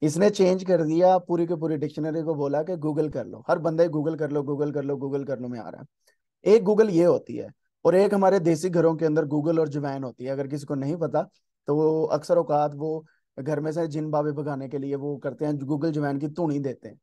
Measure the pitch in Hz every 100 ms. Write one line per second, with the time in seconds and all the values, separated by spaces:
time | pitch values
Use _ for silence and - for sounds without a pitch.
0 | 156 156 202 202 185 185 185 175 156 160
1 | 180 185 180 170 170 170 156 156 147 156
2 | 156 156 156 151 143 143 156 180 156 147
3 | 156 143 101 104 - 170 160 160 170 151
4 | 151 160 151 147 143 143 147 147 139 139
5 | 139 139 135 127 123 120 92 - - _
6 | _ _ _ _ - 214 185 208 220 165
7 | 175 131 - 120 107 - _ _ 165 180
8 | 202 202 190 196 165 160 180 175 160 156
9 | 160 151 151 151 151 165 156 143 143 139
10 | 131 - 127 135 135 143 135 143 135 170
11 | 156 143 190 _ _ _ - 147 156 160
12 | 160 147 147 170 165 147 147 143 156 156
13 | 156 _ _ - 135 147 151 156 165 151
14 | 156 151 151 147 147 139 135 139 139 139
15 | 143 143 143 120 151 147 135 151 160 151
16 | 143 139 151 156 170 143 135 120 113 -